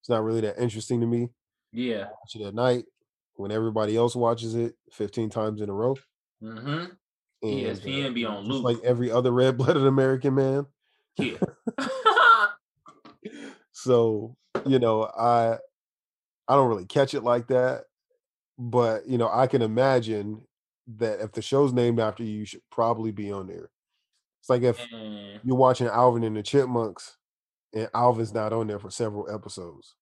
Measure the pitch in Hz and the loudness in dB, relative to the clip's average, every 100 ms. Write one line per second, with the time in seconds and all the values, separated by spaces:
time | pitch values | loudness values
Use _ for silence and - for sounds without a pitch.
0 | - 117 110 113 107 - 120 110 - 123 | 0 -2 0 -2 -2 -2 -4 -4 -4 -2
1 | 117 120 120 _ _ _ _ 113 123 107 | 0 -2 -4 _ _ _ _ -8 -6 -6
2 | 98 107 - 110 101 104 127 123 - _ | -8 -16 -20 -12 -10 -2 0 0 -4 _
3 | _ _ _ - 101 107 113 110 107 110 | _ _ _ -12 -6 -2 -2 -2 0 2
4 | 120 120 117 117 113 117 117 - _ - | 0 2 0 -2 -4 -4 -4 -8 _ -10
5 | 101 120 110 113 107 107 104 98 120 135 | -8 -4 -4 -4 -4 -4 -6 -2 -2 -4
6 | _ _ _ _ 110 110 131 156 175 - | _ _ _ _ -16 -12 -8 -8 -8 -16
7 | _ _ _ _ 110 135 113 101 135 135 | _ _ _ _ -6 -4 -4 -6 -6 -4
8 | 139 120 113 101 104 135 123 117 123 120 | -4 -4 -4 -6 -4 -2 0 0 2 0
9 | 123 117 123 123 131 123 131 165 135 135 | 2 2 2 4 4 4 2 6 6 4
10 | 131 135 139 135 135 135 139 _ _ _ | 4 2 2 2 2 0 -4 _ _ _
11 | _ - 131 - 190 - - - 277 523 | _ -6 -6 -2 -6 -6 -10 -6 -6 2
12 | 453 427 - 220 208 - _ _ - _ | 2 6 6 6 4 -4 _ _ -20 _
13 | - _ 214 285 - - _ - 127 120 | -20 _ -16 -16 -18 -20 _ -10 2 4
14 | 113 107 113 127 _ - 135 131 117 110 | 4 0 -6 -16 _ -6 0 2 4 2
15 | 110 - 117 143 113 113 - _ _ _ | -2 -2 2 4 2 -2 -8 _ _ _
16 | _ _ _ _ - 139 131 107 92 147 | _ _ _ _ 2 4 4 0 -2 0
17 | 135 143 113 120 120 127 127 123 - _ | 0 0 0 0 2 0 2 -2 -10 _
18 | _ _ _ _ _ - 120 123 117 110 | _ _ _ _ _ -12 -2 0 2 0
19 | 117 123 117 110 127 135 110 110 135 131 | -4 -2 0 2 2 2 2 2 4 2
20 | 110 107 104 107 _ _ _ _ - 110 | 0 -6 -6 -12 _ _ _ _ -20 -4
21 | 113 101 107 - - 139 143 123 120 117 | -4 -2 -6 -8 0 2 4 4 2 2
22 | 110 101 113 107 104 - _ - 113 110 | -2 -4 -8 -8 -10 -14 _ -2 0 0
23 | 110 101 101 101 92 87 - _ _ _ | -4 -6 -8 -8 -10 -14 -16 _ _ _
24 | _ _ _ _ - 123 123 117 120 113 | _ _ _ _ 0 2 2 0 -8 -14
25 | 107 107 101 101 120 127 127 127 120 110 | -14 -14 -16 -8 -2 4 6 4 0 4
26 | 123 117 113 107 104 139 127 120 113 90 | 4 4 -2 -4 0 2 2 0 -2 -6
27 | - _ _ _ _ _ _ 110 113 113 | -20 _ _ _ _ _ _ -8 -4 2
28 | 123 113 113 110 110 113 107 101 98 - | 2 2 -2 -4 -4 -4 -4 -8 -10 -6
29 | 113 104 - 104 98 - 87 73 - _ | -6 -4 -8 -10 -12 -14 -16 -16 -20 _